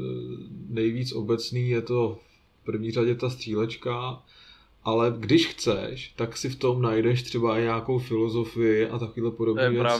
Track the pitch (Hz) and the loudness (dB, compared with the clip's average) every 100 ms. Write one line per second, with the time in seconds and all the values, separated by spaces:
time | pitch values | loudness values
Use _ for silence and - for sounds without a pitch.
0 | 127 127 60 123 - - - 117 113 117 | -6 -6 -8 -12 -12 -14 -8 0 0 0
1 | 127 117 107 117 - 123 123 117 117 123 | -4 -4 0 -2 -2 -2 0 0 0 0
2 | 113 101 - _ _ _ - 107 113 120 | 0 -2 -14 _ _ _ -6 -4 -2 0
3 | 117 120 127 127 113 107 113 - 127 120 | 2 2 -2 -4 -4 -2 -2 -4 -6 -4
4 | 127 - - - - - _ _ 110 113 | -6 -10 -14 -20 -20 -20 _ _ 0 2
5 | 120 117 107 165 165 - 120 98 107 131 | 2 0 4 4 4 -2 -2 0 -2 -8
6 | - - 113 - 135 131 127 123 120 110 | -12 -6 -6 -4 -6 -2 0 2 2 4
7 | 117 123 - 123 117 110 117 113 113 127 | 4 2 0 0 0 2 2 0 0 -2
8 | 123 113 113 117 110 117 113 107 110 113 | 0 0 0 0 -2 2 4 4 2 -2
9 | 110 117 113 110 113 110 127 120 120 117 | -6 -4 -4 0 0 2 2 4 2 2